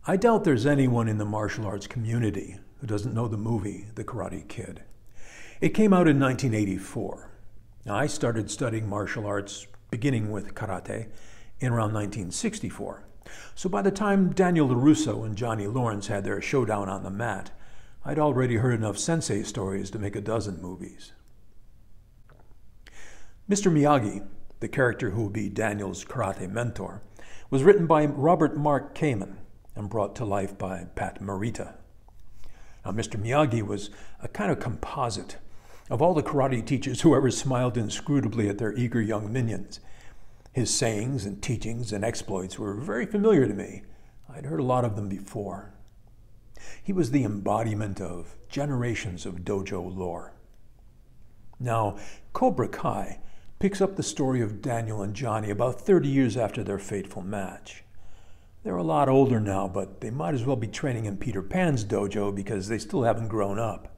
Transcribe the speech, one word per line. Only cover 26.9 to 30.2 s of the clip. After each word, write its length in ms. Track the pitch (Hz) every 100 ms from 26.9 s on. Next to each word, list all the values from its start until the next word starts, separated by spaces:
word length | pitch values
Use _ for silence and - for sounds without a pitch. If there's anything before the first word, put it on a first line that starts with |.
| - - - - - -
was 140 | 135
written 240 | 151 202 165
by 200 | 156 147
Robert 500 | 139 147 175 151 143
Mark 380 | 147 139 -
Kamen 420 | - 156 107 92 - - - - -
and 120 | 101
brought 280 | 113 98
to 80 | -